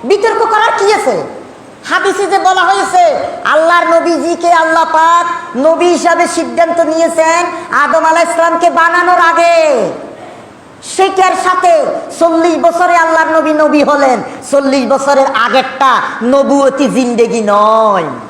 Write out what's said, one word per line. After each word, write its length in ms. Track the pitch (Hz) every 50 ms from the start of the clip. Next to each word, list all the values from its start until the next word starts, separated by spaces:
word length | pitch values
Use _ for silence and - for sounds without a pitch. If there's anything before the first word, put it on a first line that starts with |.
| -
বিতর্ক 420 | 240 381 403 440 453 427 453 453
করার 260 | 440 427 427 440 466 466 -
কি 140 | 392 403 427
আছে? 300 | - 403 262 220 165 139 - - - - - - - - - - - - -
হাদিসে 380 | 302 370 - 392 359 392 403
যে 120 | 330 370 381
বলা 220 | - 370 370 381
হয়েছে 580 | 349 349 392 392 - - - 359 349 330 269 - - - - - -
আল্লাহর 400 | - 262 311 320 330 349 349 339
নবীজিকে 640 | 320 339 330 - 339 339 294 262 339 339 349 339 339
আল্লাহ 340 | 349 330 320 320 320 330 320 320
পাক 680 | 320 311 320 330 508 339 339 339 - - - - -
নবী 280 | 233 269 311 330 - 349
হিসাবে 420 | 349 349 277 220 349 339 330 311
সিদ্ধান্ত 520 | 302 - 330 320 - - 339 339 330 339 339
নিয়েছেন 680 | 330 302 320 330 330 320 339 330 320 320 330 339 349 339 - - - -
আদম 340 | - 254 294 311 320 320 311
আলাইহিস 300 | 320 320 339 339 339 339
সালামকে 340 | 330 330 339 330 330 349 339
বানানোর 500 | - 339 330 339 339 349 349 349 359 349
আগে, 680 | 349 330 339 339 339 339 339 330 320 311 277 233 202 165 - - - - - - - - - - - - - - - - - - -
সেটার 480 | - - - 392 381 381 381 370 370 349 370 359
সাথে 420 | 370 370 392 - 349 339 311 269 - - - - - - -
চল্লিশ 380 | 320 339 330 330 339 349 320 294
বছরে 340 | 254 339 339 339 359 359 349
আল্লাহর 420 | 349 330 330 320 320 320 320 320
নবী 160 | 320 294 311 311
নবী 300 | 302 311 294 302 302 277
হলেন, 400 | - 285 285 277 262 247 214 165 - - - - -
চল্লিশ 380 | 277 277 277 269 262 277 247 214
বছরের 360 | 277 269 277 277 285 269 269 269 -
আগেরটা 680 | 220 226 240 220 262 - - - - 269 262 240 202 - - - - 220
নবুয়তি 640 | 240 262 277 277 - 277 277 277 269 269 269 285
জিন্দেগি 560 | 247 180 247 262 240 240 214 233 226 233 233 214
নয় 580 | 208 202 208 208 214 220 220 220 214 202 185 165 147 127 117 -